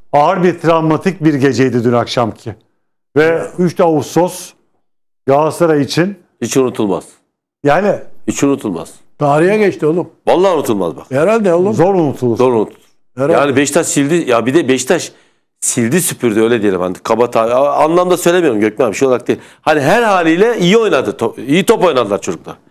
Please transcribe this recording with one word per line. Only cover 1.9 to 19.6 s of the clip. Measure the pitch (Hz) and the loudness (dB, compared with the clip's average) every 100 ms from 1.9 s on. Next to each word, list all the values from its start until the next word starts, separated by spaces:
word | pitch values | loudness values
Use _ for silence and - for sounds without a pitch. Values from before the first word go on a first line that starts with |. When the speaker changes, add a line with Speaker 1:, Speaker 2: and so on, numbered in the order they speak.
Speaker 1:
akşamki. | 120 117 - 113 107 113 98 _ _ _ _ _ 139 | 0 0 -2 -4 -4 -14 -16 _ _ _ _ _ 0
Ve | 160 165 160 - | 2 0 -4 -2
üç | 180 - | -2 0
Ağustos | 170 156 123 160 175 - - - _ _ _ _ _ _ - | 0 0 0 0 0 -2 -16 -20 _ _ _ _ _ _ 0
Galatasaray | 139 156 - 170 151 | 0 0 0 0 2
için | 139 - 185 202 _ _ | 0 -2 -2 -4 _ _
Speaker 2:
Hiç | 117 139 | -4 0
unutulmaz. | 127 - 107 85 - _ _ _ _ _ | 0 -2 -4 -4 -8 _ _ _ _ _
Speaker 1:
yani | 143 151 202 - - - - | 0 0 0 -2 -8 -10 -8
Speaker 2:
Hiç | 98 | -2
unutulmaz. | 139 139 110 85 - - _ - | -2 -2 -4 -8 -10 -20 _ -6
Speaker 3:
Tarihe | 147 147 175 214 | -2 2 2 2
geçti | 202 - 156 | 0 0 -2
oğlum. | 170 156 - - | -2 -4 -6 0
Speaker 2:
Vallahi | 151 190 165 | 2 2 0
unutulmaz | 123 104 87 - | 0 -2 -4 -6
bak. | - | -6
Speaker 3:
Herhalde | 131 170 226 196 | -2 0 0 0
oğlum. | 170 190 | 0 0
Speaker 1:
zor | 220 175 | 0 2
unutulur. | 190 151 120 123 110 | 2 -2 -2 -2 0
Speaker 2:
Zor | 127 | 2
unutulur. | 117 101 - _ _ _ 123 | 0 -2 -8 _ _ _ -6
Speaker 3:
Herhalde. | 143 | 0
Speaker 2:
Yani | 165 143 127 | 0 2 0
Beşiktaş | 139 175 160 | 0 0 -2
sildi. | 147 139 175 127 | -2 0 -2 0
Ya | 117 113 | 0 2
bir | |
de | 147 127 | 0 0
Beşiktaş | 131 127 175 - - _ _ _ _ | 0 0 -2 -4 -14 _ _ _ _
sildi | - - 117 175 | -6 -4 -2 0
süpürdü | - 131 120 104 | -2 -2 -2 0
öyle | 113 120 | 2 2
diyelim. | 101 92 | 0 -2
Hani | 92 | -4
kaba | 92 - 113 120 | -6 -4 0 0
ta-, | 120 113 | 0 0
a-, | 123 143 139 | 2 0 2
anlamda | 156 175 180 175 | 2 2 0 0
söylemiyorum | 185 180 165 107 | 2 2 2 0
Gökmen | 107 104 123 | 0 0 -2
abi, | |
şey | 90 135 | 0 0
olarak | 123 - | 0 -2
değil. | 113 - - | -6 -8 -6